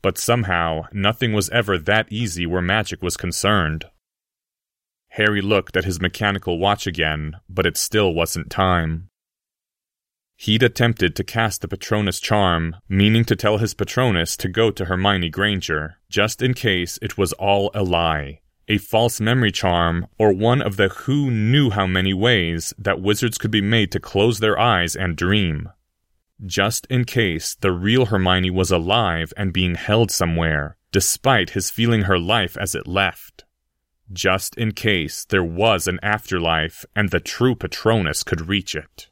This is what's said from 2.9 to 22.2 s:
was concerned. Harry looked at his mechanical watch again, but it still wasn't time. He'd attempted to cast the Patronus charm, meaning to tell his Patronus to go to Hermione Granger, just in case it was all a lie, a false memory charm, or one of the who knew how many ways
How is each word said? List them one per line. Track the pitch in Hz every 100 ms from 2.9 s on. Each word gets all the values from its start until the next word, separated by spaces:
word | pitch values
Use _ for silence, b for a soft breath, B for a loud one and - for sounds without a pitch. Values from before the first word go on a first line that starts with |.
| -
was | 90 -
concerned. | 90 - - 104 78 78 - _ _ _ _ _ _ _ _ _ _ _ _
Harry | - 107 104
looked | 98 104 - 92
at | 92
his | 85
mechanical | 90 - 104 98 - 85
watch | 95 101 -
again, | 85 78 76 78 82 _
but | 92 87
it | -
still | - 107 98
wasn't | 82 85 87 -
time. | - 95 87 80 80 95 _ _ _ _ _ _ _ _ _ _ _ _ _
He'd | - 110
attempted | 120 - 120 117 90 -
to |
cast | 95 117 110 -
the | -
Patronus | 98 - 107 101 98
charm, | - 104 95 82 82 82 -
meaning | 95 101 113 117
to | 110
tell | 107 107
his | 110
Patronus | - 98 - 127 92 85 -
to | 95
go | 101 113
to | 101 90
Hermione | 92 98 98 85
Granger, | 78 101 98 - 76 78 - _
just | - 107 -
in | 127
case | 127 117 92 87 -
it | 107 -
was | 92
all | - 98 101 98
a | 104
lie, | 95 85 85 76 71 76 _ _ -
a | 104
false | - 110 117 -
memory | 107 127 113
charm, | - 95 87 85 85 - _
or | 110
one | 95 113 127
of | - 98
the | 98
who | - - 143 139
knew | 113 107 139 135
how | 101 95
many | 92 95
ways | 95